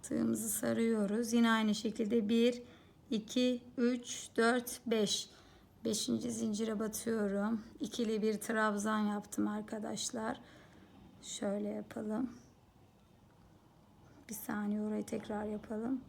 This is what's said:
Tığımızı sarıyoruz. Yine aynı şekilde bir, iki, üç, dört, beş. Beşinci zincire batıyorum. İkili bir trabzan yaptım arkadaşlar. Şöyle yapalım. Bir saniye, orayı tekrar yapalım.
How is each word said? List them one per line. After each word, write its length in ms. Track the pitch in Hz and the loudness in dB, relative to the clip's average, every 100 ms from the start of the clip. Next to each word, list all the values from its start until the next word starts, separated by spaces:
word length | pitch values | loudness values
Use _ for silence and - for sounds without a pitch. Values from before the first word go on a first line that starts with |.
Tığımızı 460 | - 233 233 226 220 | -2 0 2 0 -2
sarıyoruz. 840 | - 233 226 226 220 196 214 233 | -2 0 2 2 2 2 0 2
Yine 180 | 233 233 | 4 6
aynı 240 | 226 214 208 | 6 4 2
şekilde 540 | 226 - 214 233 208 | 0 -2 2 2 4
bir, 340 | 233 233 240 - - - - - | 6 6 4 -8 -20 -20 -20 -4
iki, 520 | 226 220 254 247 247 - - | -4 -2 2 2 2 -4 2
üç, 520 | 240 247 240 - - - | 2 2 -4 -10 -6 2
dört, 460 | 226 247 240 - - | 4 4 0 -8 0
beş. 440 | 220 202 - - - - - - - 226 | 2 4 2 -4 -14 -20 -20 -20 -6 -2
Beşinci 460 | 208 - 226 240 | -2 0 0 0
zincire 480 | 226 226 208 220 208 | -2 -2 0 -2 0
batıyorum. 840 | 220 220 226 226 208 202 208 226 - - | -2 -4 -2 0 2 0 0 -2 -4 -8
İkili 420 | 233 - 220 220 | -6 -2 0 2
bir 120 | 214 | 2
trabzan 640 | 208 - 226 220 202 208 214 | 0 0 2 2 2 0 2
yaptım 480 | 208 208 202 - 208 | 2 0 -4 -2 0
arkadaşlar. 920 | 214 214 226 220 214 - 240 220 - - - - - - - - - | -2 -6 -6 -4 -4 -4 -4 -4 -6 -12 -20 -20 -20 -20 -20 -20 -20
Şöyle 480 | - - 208 202 208 | -14 -4 -2 -2 -2
yapalım. 600 | 214 208 226 214 220 254 - - - - - - - - - - - - - - - - - - - - | -6 -8 -6 -4 -2 -2 -6 -20 -20 -20 -20 -20 -20 -20 -20 -20 -20 -20 -20 -20 -20 -20 -20 -20 -20 -14
Bir 60 | 214 | -10
saniye, 460 | - 214 208 214 | -4 -2 0 0
orayı 240 | 214 214 208 | 0 -2 -2
tekrar 400 | 220 214 208 214 | -4 -4 -4 -4
yapalım. 560 | 214 - 214 233 262 | -6 -6 -4 -2 -2